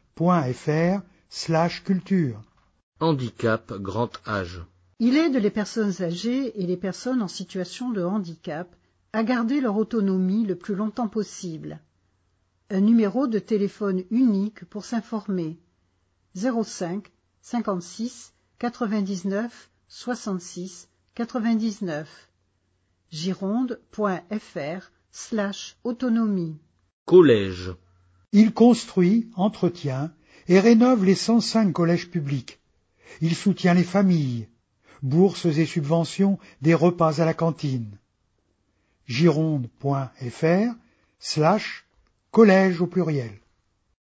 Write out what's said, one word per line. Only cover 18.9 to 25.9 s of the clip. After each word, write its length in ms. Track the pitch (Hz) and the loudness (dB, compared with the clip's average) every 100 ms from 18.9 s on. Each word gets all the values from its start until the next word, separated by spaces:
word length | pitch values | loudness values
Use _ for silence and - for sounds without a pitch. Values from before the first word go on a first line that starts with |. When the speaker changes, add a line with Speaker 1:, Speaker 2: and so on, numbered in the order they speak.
| 214 190 190 190 196 233 - - _ _ | -2 -2 -4 -4 -4 -6 -12 -20 _ _
Speaker 3:
soixante-six, 1000 | - - 247 220 185 - 180 185 - - _ _ - | -14 -10 -8 -6 -8 -8 -14 -14 -16 -20 _ _ -10
quatre-vingt-dix-neuf. 1120 | 233 254 226 226 220 202 185 151 156 - _ _ _ _ _ _ _ _ _ | -8 -4 0 0 -2 -4 -6 -6 -10 -18 _ _ _ _ _ _ _ _ _
Gironde 720 | 156 180 180 196 226 254 233 _ | -8 -6 -6 -4 -2 -4 -6 _
point 280 | - 208 170 - 214 | -4 -4 -4 -6 -10
F 200 | - 175 | -10 -10
R 340 | 143 185 - _ _ | -8 -10 -12 _ _
slash 640 | - - 220 202 196 - - | -20 -8 -4 -4 -6 -14 -10
autonomie. 720 | 240 | -8